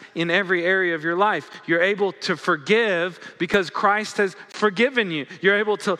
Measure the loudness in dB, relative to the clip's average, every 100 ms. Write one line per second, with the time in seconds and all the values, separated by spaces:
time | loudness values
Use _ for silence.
0 | -12 -6 0 0 0 0 2 2 0 -2
1 | -2 0 0 0 -6 -12 -2 2 2 0
2 | -2 -4 -4 -4 0 -2 2 2 2 0
3 | -2 -6 -14 -8 0 0 0 0 2 2
4 | -2 -2 -2 -4 -16 -2 0 2 0 2
5 | -2 -4 -6 -2 2 2 2 -2 -2 -4